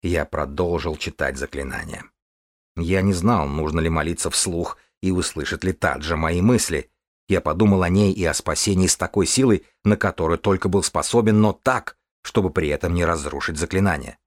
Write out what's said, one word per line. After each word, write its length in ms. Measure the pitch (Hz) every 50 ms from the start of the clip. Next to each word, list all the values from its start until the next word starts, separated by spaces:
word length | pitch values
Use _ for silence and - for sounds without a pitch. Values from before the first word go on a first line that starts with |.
Я 240 | - 87 87 82 71
продолжил 680 | - - 76 76 69 69 76 90 87 87 82 73 80 78
читать 420 | 78 - 85 80 - 73 67 67 69
заклинание. 680 | 73 71 - 71 69 67 65 - - 82 - - - - _ _ _ _ _ _ _ _ _ _ _ _ _
Я 260 | - 85 82 95 95
не 120 | 92 98 98
знал, 340 | 90 85 110 120 98 73 71
нужно 320 | 71 76 78 78 78 82
ли 100 | 80 82
молиться 400 | 80 78 78 80 87 - - 90
вслух 480 | - - - 98 87 85 87 - - _ _ _ _ _
и 100 | - 95
услышит 520 | 92 90 87 - - 80 71 - - 85 -
ли 100 | 92 87
Таджа 420 | _ - 87 65 64 71 78 82
мои 260 | 78 80 80 85 87
мысли. 500 | 92 110 123 110 - - 82 71 - _ _ _ _ _ _ _ _ _
Я 140 | 98 87
подумал 420 | - - 78 85 110 104 98 95 92
о 60 | 87
ней 240 | 90 98 104 98 95
и 100 | - 92
о 100 | 82 76
спасении 540 | - - - 76 - - - 98 92 92 90
с 80 | -
такой 300 | - 90 87 - 104 92
силой, 400 | 78 - - 131 131 107 87 - _ _ _ _
на 140 | 104 104 104
которую 420 | - 101 - - 85 80 85 82
только 300 | _ 107 95 82 - 98
был 120 | 90 101 90
способен, 580 | - _ 82 76 - - 117 113 107 107 107
но 100 | 107 107
так, 460 | 98 _ _ 131 131 123 - - - _ _ _ _ _
чтобы 300 | _ - - 117 98 92
при 180 | - - 80 73
этом 240 | 73 71 - 87 85
не 100 | 87 85
разрушить 540 | 82 85 80 71 71 67 69 - - 80 76
заклинание. 600 | 85 82 - 95 98 98 85 73 64 60 - _ _